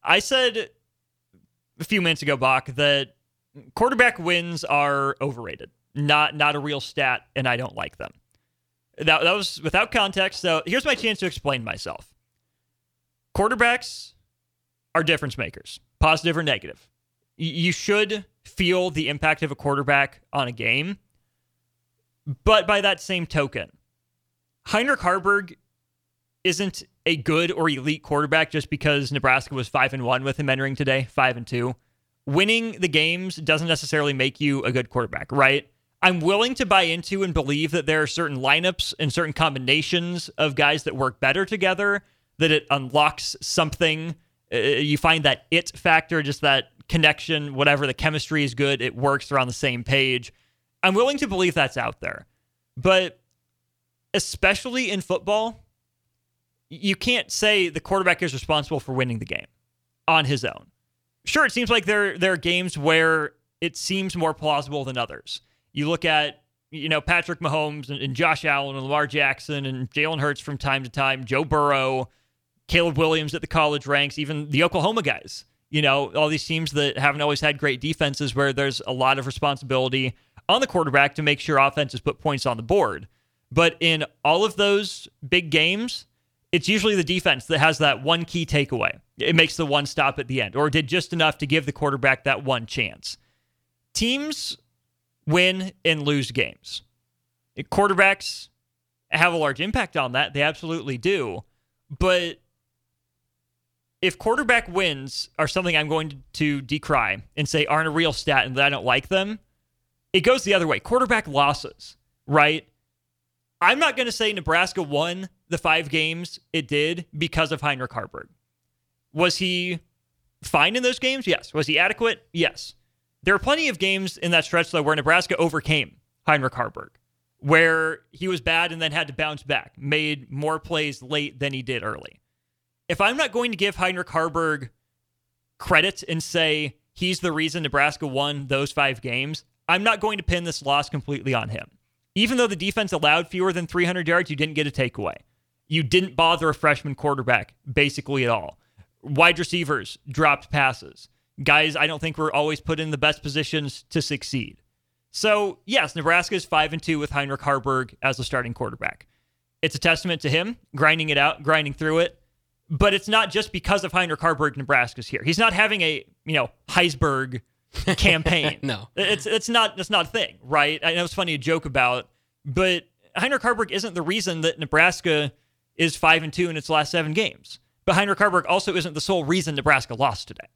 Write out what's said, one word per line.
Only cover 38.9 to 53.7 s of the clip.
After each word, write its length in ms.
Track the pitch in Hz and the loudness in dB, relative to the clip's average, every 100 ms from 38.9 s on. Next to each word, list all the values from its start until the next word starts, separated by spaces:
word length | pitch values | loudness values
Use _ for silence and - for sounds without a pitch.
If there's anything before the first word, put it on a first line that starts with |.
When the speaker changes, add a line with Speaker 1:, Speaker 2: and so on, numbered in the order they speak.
| - | -4
Speaker 1:
and 120 | 151 | -2
certain 220 | 147 160 | -2 -4
combinations 960 | 143 160 135 127 147 151 175 170 175 - | 0 -2 0 0 0 2 -2 -2 -6 -10
of 240 | - 156 | -2 -2
guys 300 | 135 147 151 | 2 2 2
that 120 | - 131 | -4 -2
work 240 | 131 - | -4 0
better 260 | 131 151 190 | 0 0 -2
together, 580 | 214 190 185 202 202 _ _ _ _ | 0 0 0 0 -2 _ _ _ _
that 140 | 156 | 2
it 160 | 151 - | 2 2
unlocks 640 | 139 131 143 147 - - - | -2 0 2 2 2 -8 -8
something. 720 | - - 156 - 160 156 160 160 _ _ _ | -4 0 0 2 0 0 -6 -10 _ _ _
Uh, 40 | 120 | -2
you 420 | 113 135 147 147 | 0 2 2 2
find 260 | 165 160 143 | 4 2 0
that 220 | 131 _ | -6 _
it 260 | 165 - - | -2 -2 -4
factor, 460 | 180 160 - 165 | 2 2 2 -2
just 200 | 143 143 | -2 -2
that 280 | 147 135 - _ _ | 2 2 0 _ _
connection, 680 | 170 151 151 - 156 147 135 | 2 4 2 -2 -4 -4 2
whatever, 320 | 143 143 139 | 4 4 2
the 60 | |
chemistry 500 | 127 156 156 - 156 | 0 -2 -2 -2 0
is 100 | 143 | 0
good, 300 | 120 143 139 | 0 0 0
it 120 | 123 120 | -2 0
works, 340 | 139 139 - | 0 0 0
they're 100 | 139 | 0
on 80 | 127 | 0
the 60 | |
same 300 | 117 143 120 | -2 -2 -2
page. 480 | 120 135 135 127 120 _ _ _ _ _ | 0 2 2 0 -4 _ _ _ _ _
I'm 100 | 190 | 2
willing 240 | 190 247 285 | 4 2 2
to 80 | 277 | -2
believe 280 | 190 185 165 | 2 0 2
that's 220 | 135 - | -2 0
out 240 | 113 - | -6 -6
there. 260 | 85 - - _ _ _ _ - | -8 -10 -14 _ _ _ _ -2
But 420 | 175 190 180 - _ _ _ _ _ | 4 4 2 -8 _ _ _ _ _